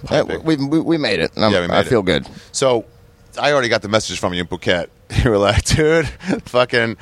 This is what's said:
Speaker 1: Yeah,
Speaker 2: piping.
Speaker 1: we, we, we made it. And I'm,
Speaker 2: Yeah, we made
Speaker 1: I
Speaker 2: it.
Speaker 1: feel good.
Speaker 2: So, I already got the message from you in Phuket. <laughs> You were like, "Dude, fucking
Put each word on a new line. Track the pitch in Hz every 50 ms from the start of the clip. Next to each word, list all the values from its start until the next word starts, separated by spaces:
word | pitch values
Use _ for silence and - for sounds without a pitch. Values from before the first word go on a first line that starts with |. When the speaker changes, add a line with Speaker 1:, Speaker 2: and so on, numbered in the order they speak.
| - -
Speaker 1:
Yeah, | - 156 127
Speaker 2:
piping. | - 80 - -
Speaker 1:
we, | 160 160
we, | 135 139 139 160 165
we | 113 143 165
made | 160 139 113 98 85
it. | 82 - -
And | - 104
I'm, | 110
Speaker 2:
Yeah, | 101 90
we | 87
made | 87 -
Speaker 1:
I | 92
Speaker 2:
it. | 85
Speaker 1:
feel | 82 123 110
good. | 95 90 80 71 - - - - - -
Speaker 2:
So, | - - 139 131 123 113 - - - - - - _ _ - - - -
I | 120 139
already | 147 139 123 113
got | 113 107
the | - 101
message | 107 110 - - 90 -
from | - 95 90
you | 87
in | 90
Phuket. | - 90 85 - 101 92 87 73 - _ _ _ -
<laughs> | - - -
You | 123
were | 107
like, | 101 101 98 104 - -
"Dude, | - - 160 156 151 165 165 156 117 - - - 185 - 226 -
fucking | - - 123 123 - - 120 117 117 104 -